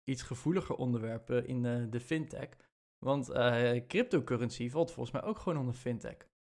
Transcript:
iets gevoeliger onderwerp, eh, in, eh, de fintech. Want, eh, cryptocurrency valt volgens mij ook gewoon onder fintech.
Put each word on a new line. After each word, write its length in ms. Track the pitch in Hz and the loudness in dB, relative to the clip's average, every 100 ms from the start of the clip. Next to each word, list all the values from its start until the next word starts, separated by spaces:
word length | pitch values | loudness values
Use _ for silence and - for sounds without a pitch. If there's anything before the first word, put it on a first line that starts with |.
iets 180 | - 123 | -6 -4
gevoeliger 520 | - 123 151 185 - - | -4 -4 0 0 0 -2
onderwerp, 540 | 127 120 110 113 - | 0 0 -2 -6 0
eh, 180 | 123 - | 0 0
in, 160 | 127 120 | 0 0
eh, 180 | 120 113 | 0 -2
de 100 | 117 | -4
fintech. 480 | 120 160 147 - - - _ _ _ - | -2 -2 -2 -8 -10 -14 _ _ _ -6
Want, 240 | 123 139 127 | 0 0 2
eh, 560 | 131 120 120 120 123 123 | 4 6 6 4 2 0
cryptocurrency 840 | 180 - 165 131 120 120 - 120 | 0 2 2 2 0 0 -2 -2
valt 220 | 147 170 | 0 0
volgens 280 | - 120 139 | 0 -4 -4
mij 100 | 208 | -4
ook 80 | 220 | -2
gewoon 200 | - 156 | -2 0
onder 160 | 127 | -2
fintech. 420 | 120 123 117 - - - _ | -2 -4 -4 -6 -12 -18 _